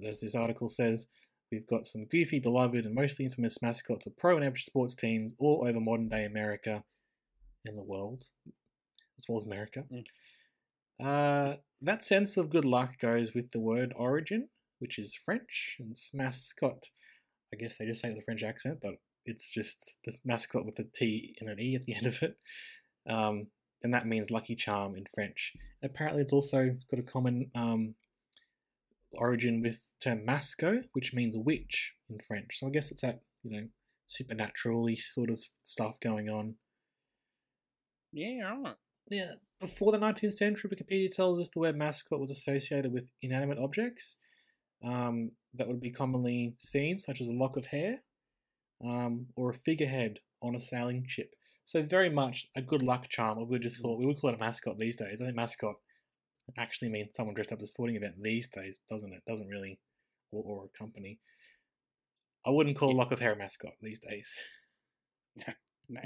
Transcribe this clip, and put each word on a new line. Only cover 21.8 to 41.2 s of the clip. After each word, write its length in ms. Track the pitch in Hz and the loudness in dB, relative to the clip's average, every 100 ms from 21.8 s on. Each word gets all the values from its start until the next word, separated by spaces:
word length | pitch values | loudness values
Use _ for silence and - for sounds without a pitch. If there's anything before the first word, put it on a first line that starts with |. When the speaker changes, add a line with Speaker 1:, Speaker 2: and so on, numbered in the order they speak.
Speaker 1:
the 100 | 123 | -2
<laughs> 20 | 110 | -2
end 100 | 120 | 0
of 160 | - | 0
it. 140 | 160 - - - - - _ _ - | -2 -4 -18 -16 -16 -18 _ _ -2
Um, 400 | 113 107 104 104 _ _ - | 2 2 0 -6 _ _ -4
and 100 | 120 | 2
that 140 | 120 113 | 2 4
means 240 | 110 104 | 0 0
lucky 240 | 110 113 | -2 -2
charm 420 | 113 - 101 98 95 | -4 0 0 -2 -6
in 80 | 98 | -8
French. 380 | - 101 - - - - - | -6 -4 -4 -8 -10 -18 -8
And 80 | 135 | -8
apparently 320 | 135 151 147 | -4 -2 2
it's 100 | 139 | 4
also 440 | 139 139 135 131 127 - | 4 6 4 4 2 -2
got 80 | 123 | -2
a 40 | |
common, 460 | 123 131 127 123 - | 0 2 2 2 -2
um, 400 | 120 117 113 110 - _ _ _ _ _ _ _ _ _ _ _ | 0 2 2 0 -4 _ _ _ _ _ _ _ _ _ _ _
origin 500 | - 120 120 120 113 | 0 2 4 4 2
with 260 | 117 113 - - | 2 -2 -12 -4
the 100 | 131 | 0
term 140 | 110 110 | 2 2
masco, 560 | 143 - - 160 240 - | 2 0 2 4 2 0
which 220 | 131 127 | -2 0
means 220 | 123 117 110 | 2 2 2
witch 560 | 127 156 - - - - - | 2 2 0 -4 -4 -10 -12
in 80 | 107 - | -12 -6
French. 320 | 101 110 - | -6 -6 -6
So 80 | 135 | 0
I 40 | |
guess 200 | 147 147 | 0 -2
it's 100 | - | -2
that, 180 | 123 117 _ _ | -2 -2 _ _
you 60 | 113 | -8
know, 160 | 107 113 _ _ _ - | -8 -8 _ _ _ -12
supernaturally 880 | - 127 110 107 - 117 117 117 113 | -10 -6 -4 -4 -2 2 2 2 0
sort 340 | - - 117 | -2 0 0
of 120 | 113 - - | 0 -6 -10
stuff 360 | - - 110 - | -6 -2 -2 -2
going 280 | 113 107 107 | -2 0 -2
on. 280 | 107 110 110 _ _ _ _ _ _ _ _ _ _ _ _ _ _ _ | -2 -4 -8 _ _ _ _ _ _ _ _ _ _ _ _ _ _ _
Speaker 2:
Yeah, 300 | 147 202 254 196 262 | -6 -4 -4 -4 -4
right. 120 | 208 101 _ _ - | -8 -10 _ _ -4
Speaker 1:
Yeah. 220 | 202 175 - _ - | -4 -2 -8 _ -10
Before 300 | 180 - 208 | -8 4 6
the 60 | 214 | 6
nineteenth 360 | 214 208 208 | 4 2 0
century, 360 | 202 208 208 196 | 4 2 2 -4
Wikipedia 400 | 190 - 190 185 | -6 0 2 2
tells 300 | 185 | 4